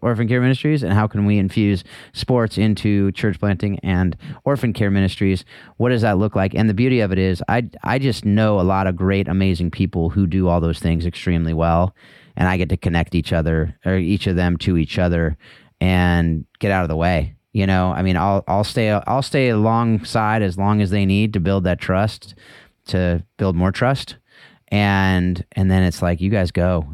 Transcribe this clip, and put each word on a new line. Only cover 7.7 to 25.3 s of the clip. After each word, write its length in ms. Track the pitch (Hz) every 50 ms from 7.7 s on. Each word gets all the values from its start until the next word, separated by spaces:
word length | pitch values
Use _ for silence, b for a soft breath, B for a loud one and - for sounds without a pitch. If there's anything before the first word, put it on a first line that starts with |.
| - - -
I 160 | - 117 139
just 260 | 135 135 110 - -
know 340 | 104 101 107 110 110 104 98
a 40 | 87
lot 240 | 92 95 95 95 95
of 80 | 90
great, 320 | 85 92 92 98 98 98 -
amazing 420 | 87 95 95 95 90 78 87 85
people 400 | - - 95 78 - 87 82 85
who 160 | 73 101 98
do 220 | 85 82 95 92 90
all 120 | 85 87
those 200 | 82 82 80 -
things 260 | - 85 85 82 85
extremely 480 | 87 - - - 92 87 85 82 80 80
well. 400 | 80 82 82 85 85 90 92 - B B B B B B B B
And 140 | - 85 92
I 80 | 92 87
get 120 | 90 76
to 80 | 92 90
connect 360 | - 90 82 85 82 - -
each 180 | 87 76 -
other, 460 | 92 82 78 82 80 80 78 - - _ -
or 120 | 90 95 95
each 280 | 87 82 104 98 -
of 100 | 101 90
them 220 | 87 90 87 87 82
to 220 | - 98 90 85
each 180 | 78 - - -
other, 400 | 90 87 85 85 82 80 78 B B B B B B B B -
and 640 | 85 92 92 90 90 87 87 85 85 82 80 78 - _ _ -
get 140 | - 101
out 140 | 98 95 90
of 40 | 78
the 80 | 78 78
way. 380 | 82 87 87 80 71 - - _ _ _ -
You 140 | 107 98 95
know, 260 | 95 92 92 92 82
I 60 | 73
mean, 160 | 92 95 90 82
I'll, 260 | 90 101 98 98 - -
I'll 160 | 92 101 104
stay, 260 | - - 131 113 107
I'll 320 | 107 101 - - 117 135
stay 280 | 135 - - 143 131 123
alongside 920 | 113 107 107 110 113 117 117 113 110 101 - - - 117 107 107 110 113
as 160 | 104 95 87 95
long 240 | 98 101 104 104
as 80 | 104 90
they 160 | 98 104 98
need 280 | 95 98 101 110 107 104
to 60 | 98
build 260 | 80 95 98 98 87
that 140 | 90 87 -
trust, 540 | - - 92 95 104 110 - - - - - B B B B B B B B B _
to 380 | - - 92 90 87 87 87 87 _ _ -
build 180 | 104 95 90
more 160 | 87 90 95
trust. 440 | 92 - 123 127 139 131 - - - - B B B B B B B B B B
And, 760 | - 104 104 101 98 98 95 95 92 90 90 92